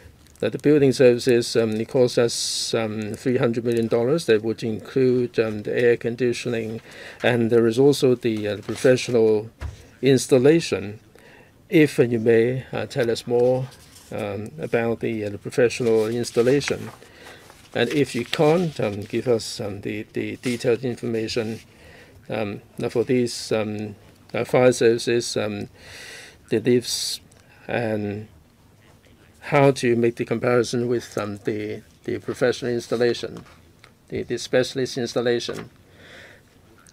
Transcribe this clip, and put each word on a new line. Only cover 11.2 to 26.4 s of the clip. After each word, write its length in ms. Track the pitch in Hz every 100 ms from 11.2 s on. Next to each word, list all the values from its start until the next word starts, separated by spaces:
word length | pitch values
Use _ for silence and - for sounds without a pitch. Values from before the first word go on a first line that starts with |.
| - - - _ -
If, 280 | 175 151 -
uh, 40 |
you 160 | 120 120
may, 480 | 113 113 117 131 -
uh, 140 | 113
tell 260 | 107 139 117
us 160 | 113 -
more, 420 | 120 123 127 131 - - - -
um, 400 | 107 107 101 104 156
about 420 | 151 120 113 113
the, 240 | 117 113
uh, 60 | 104
the 80 | 101
professional 680 | 123 - 120 - 120 113 110
installation. 840 | 120 117 - 117 143 - 104 110 - - - - - - - -
And 140 | - -
if 260 | 156 135
you 120 | 123 120
can't, 520 | - 151 170 170 -
um, 220 | 110 101
give 260 | 101 117 127
us, 320 | 113 - -
um, 220 | 104 101
the, 240 | 117 107 107
the 240 | 117 110 101
detailed 420 | 135 120 127 113
information, 760 | 127 117 120 113 110 123 110 110 - - - - - - -
um, 320 | 113 104 117 - -
now 140 | 120
for 140 | 120
these, 460 | 110 127 120 - -
um, 440 | 113 107 107 107 104 - - _
uh, 100 | 113
fire 280 | 117 135 127
services, 640 | 123 117 117 - 120 - 117
um, 320 | 107 104 107 - - - - - - -